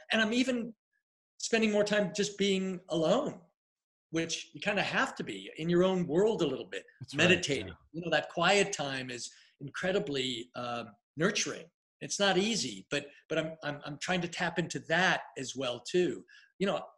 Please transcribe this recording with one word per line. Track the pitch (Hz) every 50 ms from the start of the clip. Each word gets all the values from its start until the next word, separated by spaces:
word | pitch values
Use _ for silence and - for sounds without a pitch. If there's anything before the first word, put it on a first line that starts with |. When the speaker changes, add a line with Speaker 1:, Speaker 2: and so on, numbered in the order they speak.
| - _ -
Speaker 1:
and | 220 220
I'm | 208 233
even | 247 262 262 254 240 220 240 - _ _ _ _ _ _ _ _ _ _ _ _ _
spending | - - - 226 220 214 208
more | 208 202
time | 208 208 208 202 175 -
just | - 202 202 - -
being | 196 202 190 190 190 190 185 175 - -
alone, | 156 170 160 156 196 254 294 202 - - - _ _ _ _ _ _ _ _ _ _ _ _ _
which | - 165 165 165 - - - - _
you | 151
kinda | - 196 214 196 160
have | - 156 202 254 254 -
to | - 190
be | - 104 98 95 101 - -
in | 156 170
your | 175 175 180
own | 190 190 185 175
world | 135 143 170 202 226 220 165 165
a |
little | 143 127 117 117 -
bit, | - 95 - - _ _
Speaker 2:
That's | 127 - -
right, | 143 160 180
Speaker 1:
meditating. | 185 175 - - 139 123 104 90
Speaker 2:
yeah. | 87 - _ _ -
Speaker 1:
You | 160 175
know, | 170
that | 156 - - -
quiet | - - 170 180 202 202 196 196 202
time | - 147 139 135 131 127 127
is | 123 120 - - - - - _ _ _ 143
incredibly, | 135 - - - 185 190 202 175 - 143 135 127 127 127 113 113 - _
uh, | 120 123 120 120 120 117 110 104 _ _ _ _
nurturing. | 139 160 202 214 - - 151 117 98 - - _ _ _ _ _ _ -
It's | 147 - -
not | 202 196 -
easy, | 180 196 220 233 180 - 127 104 95 - _
but, | - 143 139 - - - _ _
but | 151 156
I'm, | 160 160 160 - -
I'm, | 147 143 143 -
I'm | 147 147 143 -
trying | - 185 185
to | 170 175
tap | 170 - 185 170 170 -
into | 165 147 - 143
that | 123 - 160 170 185 180 160 135 - - - -
as | 135 120 -
well, | 123 135 123 120 120
too. | - - - 180 180 156 113 92 - _ - - - _ _ _
You | 185
know, | 196 165 - - - -